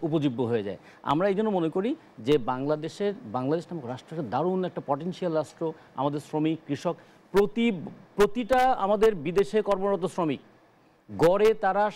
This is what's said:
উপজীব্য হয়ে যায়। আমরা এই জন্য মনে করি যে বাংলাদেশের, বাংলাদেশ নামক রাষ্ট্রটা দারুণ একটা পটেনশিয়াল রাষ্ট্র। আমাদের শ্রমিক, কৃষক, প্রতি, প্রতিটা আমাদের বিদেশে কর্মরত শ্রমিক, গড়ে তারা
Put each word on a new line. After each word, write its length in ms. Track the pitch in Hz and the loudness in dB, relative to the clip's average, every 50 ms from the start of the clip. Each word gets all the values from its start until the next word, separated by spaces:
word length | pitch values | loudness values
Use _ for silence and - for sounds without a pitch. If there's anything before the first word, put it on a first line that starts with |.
উপজীব্য 420 | - 156 151 165 139 147 120 120 127 | -2 -2 0 0 0 0 0 0 -2
হয়ে 200 | 113 120 113 98 | 0 0 -2 -2
যায়। 140 | 101 90 - - - - - - | -4 -8 -10 -14 -20 -20 -10 -4
আমরা 260 | - 139 160 185 208 | -2 0 0 2 0
এই 60 | 196 | 0
জন্য 140 | 190 220 220 | 0 0 0
মনে 200 | 202 180 160 160 | 0 0 0 0
করি 260 | - 185 196 247 311 - - - - - | -2 -2 -2 -2 -4 -6 -8 -16 -20 -6
যে 180 | 110 127 151 147 | 0 2 2 2
বাংলাদেশের, 760 | 113 127 127 127 135 143 151 156 151 160 - - 202 208 196 - - 107 | 2 0 -4 -4 -2 -2 -2 -2 -4 -8 -6 -4 -4 -4 -4 -6 -8 -8
বাংলাদেশ 340 | 98 127 127 135 156 170 156 - | -6 -4 -2 -2 -2 -2 -4 -6
নামক 140 | 175 165 127 | -10 -10 -8
রাষ্ট্রটা 380 | 117 127 120 - - 160 160 151 107 | -8 -10 -10 -12 -10 -10 -8 -6 -4
দারুণ 340 | - - 160 180 185 185 185 | -2 -2 -2 0 -2 -2 -2
একটা 160 | 170 - 175 147 | -4 -6 -8 -4
পটেনশিয়াল 480 | - 143 143 165 185 175 - 185 175 160 | -4 -4 -4 -4 -6 -6 -4 -4 -2 -2
রাষ্ট্র। 400 | 156 151 - - - 165 160 160 - - - - | -2 -2 -4 -6 -8 -6 -6 -6 -8 -14 -12 -6
আমাদের 240 | 123 135 143 143 147 | -4 -2 -2 -2 -4
শ্রমিক, 400 | - - - 151 151 156 160 156 - - | -6 -6 -2 0 0 0 0 -2 -4 -6
কৃষক, 280 | 143 120 - 180 165 - - - - - _ _ | -6 -4 -4 -4 -6 -6 -10 -20 -20 -20 _ _
প্রতি, 400 | - 196 202 202 - 233 233 233 196 165 - - - - - - _ | 2 2 2 2 2 0 0 0 0 -2 -6 -12 -14 -16 -20 -6 _
প্রতিটা 560 | - 202 196 - 247 247 - 262 254 254 262 | 2 2 2 2 -2 -2 2 4 4 4 4
আমাদের 440 | 247 - 196 190 214 202 214 226 214 | 2 2 2 0 2 4 4 4 4
বিদেশে 460 | 170 131 170 170 196 - - - 220 | 2 -2 0 0 2 0 2 2 0
কর্মরত 440 | 202 202 202 190 190 202 196 170 175 | 2 2 0 0 2 0 0 0 0
শ্রমিক, 340 | 175 - - 175 156 131 98 - - - _ _ _ _ _ _ _ _ _ _ - 104 98 | -2 -2 -2 0 0 -2 -4 -6 -14 -20 _ _ _ _ _ _ _ _ _ _ -14 0 4
গড়ে 360 | 151 170 185 202 214 220 220 | 4 6 6 6 4 4 4
তারা 380 | 220 208 190 185 202 208 208 196 | 2 0 0 2 2 0 0 -2